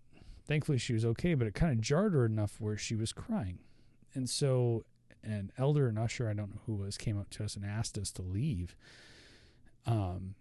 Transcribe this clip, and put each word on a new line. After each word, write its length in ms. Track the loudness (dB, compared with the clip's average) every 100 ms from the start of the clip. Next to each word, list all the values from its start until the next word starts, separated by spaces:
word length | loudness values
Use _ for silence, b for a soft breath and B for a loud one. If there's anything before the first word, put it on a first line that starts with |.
| -20 b b b 0
Thankfully, 320 | 0 2 0
she 160 | 2
was 120 | 2 2
okay, 280 | 2 2
but 140 | 2 2
it 60 |
kinda 220 | 2 2 4
jarred 380 | 4 4 6
her 120 | 4 4
enough 340 | 2 0 -2
where 180 | -4 -4
she 180 | -2 -2
was 180 | -2
crying. 460 | -4 -4 -2 -2 -6 b b b b -10
And 160 | -6 -4
so 560 | 0 2 4 4 0 -4 _ _ -14
an 280 | -6 -6 -6 0
elder, 320 | 2 4 4
an 120 | 2
usher, 280 | -2 -2 -2
I 60 |
don't 160 | -2 -4
know 120 | -8 -4
who 160 | -4
it 40 | -4
was, 120 | -4
came 220 | -2 -2
up 100 | -4
to 120 | -6
us 120 | -6 -6
and 80 |
asked 320 | -6 -4 -4 -4
us 160 | -8
to 100 | -6
leave. 520 | -4 -2 0 -2 -4 -10 B B B B B B B B B -10 -2
Um, 480 | 0 0 -4 -8 -12